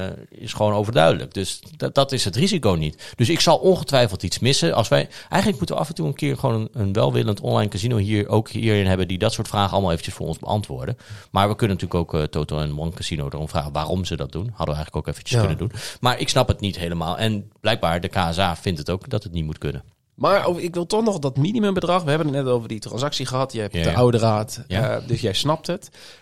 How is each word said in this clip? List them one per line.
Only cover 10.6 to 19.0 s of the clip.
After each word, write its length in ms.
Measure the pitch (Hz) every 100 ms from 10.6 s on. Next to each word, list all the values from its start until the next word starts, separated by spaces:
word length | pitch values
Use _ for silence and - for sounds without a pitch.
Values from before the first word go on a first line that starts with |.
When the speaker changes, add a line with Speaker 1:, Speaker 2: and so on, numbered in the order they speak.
| 95 65 - - - 104 -
Speaker 1:
Maar 160 | 98 101
we 60 | 107
kunnen 220 | 113 92
natuurlijk 340 | 87 87 82
ook, 80 | 82
eh, 60 | 76
Toto 320 | 80 73 76
en 200 | 76 73
One 120 | 82
Casino 340 | - - 78 71
erom 240 | 73 78
vragen 220 | 82 73
waarom 340 | 73 78 90 87
ze 100 | 82
dat 160 | 67
doen. 140 | - 120
Hadden 220 | - 80 76
we 60 |
eigenlijk 140 | 78 78
ook 120 | 76
eventjes 320 | 73 - 120
Speaker 2:
Ja. 60 | 101
Speaker 1:
kunnen 120 | - 87
doen. 20 | - - -
Maar 200 | 127 123
ik 100 | 131
snap 180 | 135 123
het 120 | 104
niet 180 | 101 87
helemaal. 400 | 87 85 82 90
En 340 | 110 104 101 _
blijkbaar, 400 | 107 110 85 87
de 60 | 87
K 80 | 98 85
S 60 | 85
A 160 | 98 85
vindt 240 | - 82
het 100 | 76
ook 200 | 85